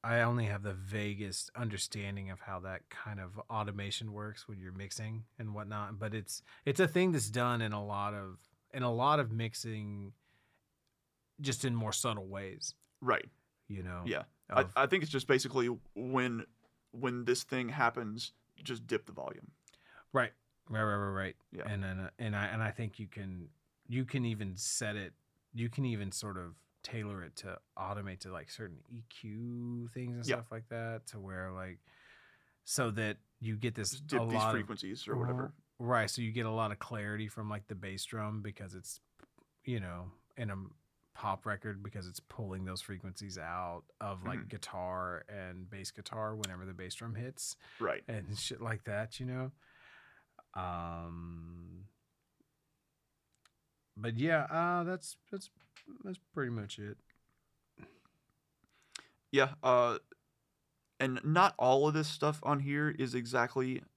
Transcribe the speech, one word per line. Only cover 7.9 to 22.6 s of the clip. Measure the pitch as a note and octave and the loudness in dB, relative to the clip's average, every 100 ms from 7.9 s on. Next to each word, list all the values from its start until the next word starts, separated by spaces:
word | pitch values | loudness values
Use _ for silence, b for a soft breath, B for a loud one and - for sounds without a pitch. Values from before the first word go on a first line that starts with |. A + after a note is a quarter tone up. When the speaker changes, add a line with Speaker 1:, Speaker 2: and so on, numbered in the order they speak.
| G2+ G2+ | 0 0
Speaker 1:
of, | G#2 F#2+ F2+ _ _ _ | -2 -6 -12 _ _ _
in | C#3 | 0
a | B2 | 2
lot | A#2 C3+ D3+ | 6 6 6
of | A#2+ | 4
mixing, | A2 A2+ - A#2 G#2+ G#2 G2+ G2 - _ _ _ _ _ _ _ _ _ _ _ - | 0 0 -2 -4 -4 -4 -6 -8 -12 _ _ _ _ _ _ _ _ _ _ _ -4
just | C#3 A#2+ | -2 2
in | C3 | 2
more | A#2 G#2+ | 2 2
subtle | - B2 G#2 F#2+ | 2 0 0 -2
ways. | G2 G2 G2+ - - _ _ | -4 -4 -6 -8 -8 _ _
Speaker 2:
Right. | B2+ G#2 - _ _ _ - | 4 4 4 _ _ _ -10
Speaker 1:
You | G2 | -6
know? | F2+ F2+ | -4 -4
Speaker 2:
Yeah. | F2+ E2 - _ - | -2 -2 -2 _ 2
Speaker 1:
Of | A#2+ F#2 | 4 6
Speaker 2:
I, | B2 | 4
I | C3+ | 6
think | F#3+ | 4
it's | D3+ | 4
just | C#3 - | 0 6
basically | C3 C3 C3 A#2+ A#2+ - | 6 6 4 4 0 -6
when, | G2+ B2+ C3 B2+ A2+ - _ _ _ _ | -6 2 2 4 0 -6 _ _ _ _
when | A#2+ B2+ B2 | -2 -2 0
this | A#2+ B2 | 2 2
thing | - C3 A#2+ | 2 -2 0
happens, | C#3+ A#2 B2+ A2 A2 - _ _ - | 4 4 4 -4 -4 -8 _ _ -12
just | - A#2 A#2 | -6 -6 0
dip | A2 | 0
the | - | 0
volume. | - C2 - - _ - b b b b | -8 -6 -8 -14 _ -20 b b b b
Speaker 1:
Right. | C3+ A#2 - _ _ - | 0 0 -4 _ _ -4
Right, | A2 | 0
right, | G#2+ | 2
right, | G2+ G2 F#2+ | 2 0 0
right. | F#2+ - _ | -2 -4 _
Speaker 2:
Yeah. | - - | -8 -4
Speaker 1:
And | G2+ | -2
then, | F#2+ F#2+ | -2 -4
uh, | F#2+ - | -6 -4
and | A2 G2+ | -2 0
I, | |
and | G2+ A2 | 0 0